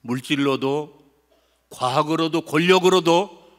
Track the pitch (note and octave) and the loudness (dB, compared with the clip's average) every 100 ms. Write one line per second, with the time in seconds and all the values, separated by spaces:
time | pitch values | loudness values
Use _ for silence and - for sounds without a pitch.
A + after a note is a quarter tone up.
0 | A#2 B2+ - D3 C#3 C3 C3+ C#3+ D3 - | -6 -8 -4 -2 0 0 -2 -4 -8 -18
1 | _ _ _ _ _ _ _ - B2+ C#3 | _ _ _ _ _ _ _ -6 -2 -2
2 | D3+ D#3+ D#3+ D#3+ D#3+ D3+ F3 F#3 F3+ F#3 | -2 -2 -2 -4 -2 0 4 4 4 2
3 | E3+ E3+ G3 - - | 2 0 0 -12 -20